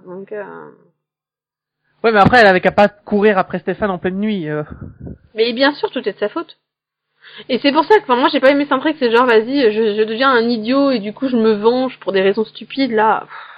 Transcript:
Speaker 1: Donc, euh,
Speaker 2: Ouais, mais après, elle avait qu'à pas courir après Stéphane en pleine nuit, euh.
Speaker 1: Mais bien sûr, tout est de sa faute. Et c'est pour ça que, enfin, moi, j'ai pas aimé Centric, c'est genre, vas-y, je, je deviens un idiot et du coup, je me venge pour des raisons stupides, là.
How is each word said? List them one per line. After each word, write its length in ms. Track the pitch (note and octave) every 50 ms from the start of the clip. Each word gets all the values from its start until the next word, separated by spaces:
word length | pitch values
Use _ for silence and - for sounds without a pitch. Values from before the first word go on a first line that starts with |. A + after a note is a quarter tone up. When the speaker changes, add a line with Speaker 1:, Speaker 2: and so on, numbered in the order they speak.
| F#3+ F#3
Speaker 1:
Donc, 240 | F3+ F#3+ G3 -
euh, 120 | G#3+ G#3 G3 F#3 E3 E3 D3+ D3 - _ F3 F3 _ _ _ _ _ _ _ _ _ _ _ _ _ _ _ _ _ _ _ _ _ _
Speaker 2:
Ouais, 100 | - A#3
mais 60 | A3 G3+
après, 200 | F#3+ - B3 B3
elle 60 | A3
avait 160 | G3 F#3 F3+
qu'à 100 | - F#3
pas 160 | - G3+ G#3 G3
courir 480 | - _ _ - G#3+ G3+ G3+ G#3+ G3+
après 220 | F#3 F3+ - - F3+
Stéphane 320 | - G3 F3+ - A3 G3
en 80 | F#3 E3
pleine 200 | - F#3 F#3 G3
nuit, 300 | G#3 A3 G#3 F#3+ D#3 D3+
euh. 140 | D3+ D3+ D3+ - - - - - - - - - - - _ _ -
Speaker 1:
Mais 180 | G#3+ A3+ A#3+
bien 220 | A#3 A#3+ C#4 C#4+ C#4+
sûr, 160 | - - -
tout 180 | - B3+ G#3+ G#3+
est 60 | F#3+
de 40 | -
sa 120 | G#3+ G#3
faute. 260 | - E4 E4 - _ _ _ _ _ _ _ _ _ _ _ _ _ _ _ - - - - -
Et 80 | C4 A3
c'est 140 | - C#4+
pour 120 | C4 - D4
ça 140 | - G#4+ G#4
que, 60 | -
enfin, 120 | - B3
moi, 140 | A#3+ C#4 D#4+
j'ai 80 | D#4 B3+
pas 100 | C4 C4+
aimé 140 | C#4+ C#4+ C#4+
Centric, 300 | C#4+ C#4 C4 B3+ D#4+ D4+ -
c'est 160 | B3+ A#3 A3
genre, 120 | A#3 C4
vas-y, 440 | B3+ A3+ A3 A3 B3 C#4 C#4+ B3+ G#3+
je, 260 | G#3 A3 A3+ G#3+ G3+
je 60 | G#3+ A3
deviens 260 | G#3+ A3+ A3+ C4+ C#4
un 180 | B3+ A#3 A3+ A#3+
idiot 420 | B3 A3 G#3 A3+ C4 C#4 C#4 C#4
et 60 | C4 A3
du 140 | G3 G#3+
coup, 160 | G#3 - C4+ C4+
je 80 | B3
me 160 | A3+ A3 A3
venge 460 | G#3+ G3+ G#3 A#3 B3 B3+ C4 B3 - -
pour 120 | - F#3
des 100 | G3 F#3+
raisons 220 | F#3+ G3 G3+ A3+ G#3+
stupides, 460 | - - - A3 - - C4+ C4+ C4+
là. 340 | A3+ G#3+ G#3+ A3 F#3+ - - - - - - - -